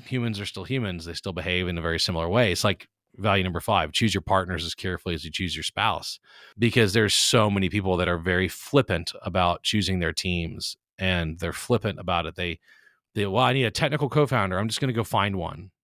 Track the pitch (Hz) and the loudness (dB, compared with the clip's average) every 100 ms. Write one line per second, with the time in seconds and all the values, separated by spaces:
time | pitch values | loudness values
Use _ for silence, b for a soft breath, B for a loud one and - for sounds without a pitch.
0 | - 131 117 101 98 - 92 131 104 87 | -6 -4 -2 -4 -8 -10 -4 -2 -2 -4
1 | 82 82 98 87 85 90 90 85 85 82 | -8 -8 -6 -4 -2 0 0 -2 -2 0
2 | - 85 85 113 110 87 104 87 - _ | 0 0 0 2 2 2 0 -2 -8 _
3 | _ - 104 98 92 85 - 98 78 - | _ -4 2 2 2 -2 0 2 2 2
4 | 113 92 - 95 90 85 85 - 95 87 | 2 2 2 2 2 -4 -4 -6 -6 -4
5 | 95 82 80 78 90 78 - - 107 80 | -4 -4 -6 -6 -4 -4 -6 0 0 0
6 | - - B B B - 117 120 104 110 | -6 -12 B B B 0 2 4 4 4
7 | 104 - - 120 107 101 92 104 95 90 | 4 4 4 4 4 4 2 0 2 2
8 | 87 87 87 90 90 - - 143 - 85 | 2 0 2 2 0 -4 0 2 2 -2
9 | 87 - 95 92 87 85 - 107 95 92 | -4 -8 -4 2 2 0 0 0 0 0
10 | 82 - 92 87 82 - - - _ - | -2 -2 -2 -2 -4 -6 -10 -10 _ -4
11 | 95 90 82 85 85 - - 117 107 85 | -2 0 -2 -4 -6 -6 0 0 0 -4
12 | 90 87 80 80 90 80 b b b b | -2 -2 -2 -4 -6 -6 b b b b
13 | _ 107 101 104 123 135 113 - 151 147 | _ -4 0 2 4 2 0 0 0 0
14 | 139 151 147 123 95 92 110 - 131 117 | 0 2 2 2 0 0 -2 -2 -2 -2
15 | 107 110 101 98 82 - 95 _ | 0 0 2 0 -6 -8 -16 _